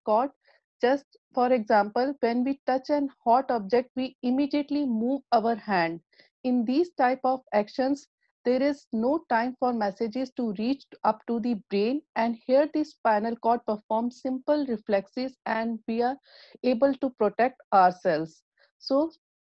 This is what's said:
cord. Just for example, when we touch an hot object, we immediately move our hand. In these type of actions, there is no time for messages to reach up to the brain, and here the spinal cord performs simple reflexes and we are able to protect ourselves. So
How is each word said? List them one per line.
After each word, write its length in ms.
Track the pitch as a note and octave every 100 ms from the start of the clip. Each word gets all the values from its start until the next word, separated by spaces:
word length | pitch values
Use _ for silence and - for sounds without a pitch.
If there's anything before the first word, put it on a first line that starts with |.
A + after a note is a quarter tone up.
| -
cord. 260 | G#3+ C#4 _ _ _ _ -
Just 240 | A#3+ C#4 _ _ _
for 200 | - B3
example, 600 | B3+ G#3+ G#3+ G#3 A#3+ C4 C#4
when 240 | A#3 B3
we 160 | B3+ C#4 -
touch 220 | C4 C4
an 180 | D4 C#4 -
hot 260 | A#3+ A#3+ C4
object, 420 | A#3+ F#3+ B3 B3+ -
we 220 | B3+ -
immediately 600 | B3 B3+ C#4+ D4 C#4+ C#4+ C#4
move 360 | A3 A#3+ C#4 -
our 240 | A#3+ A3 A3+
hand. 460 | G#3+ F#3+ E3 E3 _ _ _ _
In 220 | B3+ B3 A3+
these 240 | C4+ F4 -
type 240 | B3 C4
of 160 | B3+ C4 -
actions, 560 | G#3 G#3 - C4 C#4 - _ _ _
there 200 | B3 B3+
is 240 | C#4 C#4+ -
no 320 | A3+ A#3+ D#4+ -
time 260 | A3+ B3 B3+
for 120 | B3
messages 600 | A#3+ G3+ F#3+ A3+ A#3+ C4
to 200 | - A#3 G3
reach 260 | A3+ C#4 - -
up 180 | G#3+ A3 -
to 120 | A#3
the 120 | A#3 G#3+ -
brain, 320 | G3+ G#3+ D4 - -
and 200 | A#3 A#3 -
here 200 | C4 D4+
the 100 | D#4
spinal 520 | D4+ - A#3 G#3+ A3+ A#3
cord 240 | A3+ A#3+ -
performs 520 | G#3+ - A3 A#3+ -
simple 420 | C4 C4 C#4 D4+ C4+
reflexes 720 | G#3+ - G3 G3 - C4 - -
and 320 | A3 A3+ A3 -
we 140 | A3+
are 160 | A#3+ C#4 _ - - -
able 280 | B3 A#3+ C#4 C4+
to 160 | C4+ -
protect 420 | G#3 G3+ B3 - -
ourselves. 680 | G3 F#3 F#3 F#3 D#3 D#3+ _ _ _ _ _
So 320 | - C4+ D#4+ - _ _